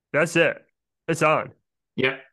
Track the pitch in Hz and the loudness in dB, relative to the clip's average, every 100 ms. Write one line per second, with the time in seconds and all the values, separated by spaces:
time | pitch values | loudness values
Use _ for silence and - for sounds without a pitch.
0 | _ 139 165 165 151 - _ _ _ _ | _ -2 0 2 0 0 _ _ _ _
1 | - 151 156 143 107 - _ _ _ - | -6 0 2 0 -4 -14 _ _ _ -4
2 | 131 135 - | -2 -4 -14